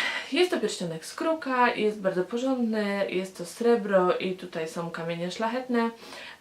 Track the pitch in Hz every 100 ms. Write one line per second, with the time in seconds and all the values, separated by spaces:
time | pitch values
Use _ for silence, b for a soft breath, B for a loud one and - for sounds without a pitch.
0 | B B B 294 359 269 208 - 175 160
1 | - - 320 320 269 254 240 - 214 208
2 | 190 180 180 240 262 262 226 220 202 202
3 | 196 185 190 - 175 - 233 233 202 196
4 | 180 - 185 180 180 170 160 175 170 -
5 | 165 170 175 180 226 247 254 233 233 226
6 | B B B B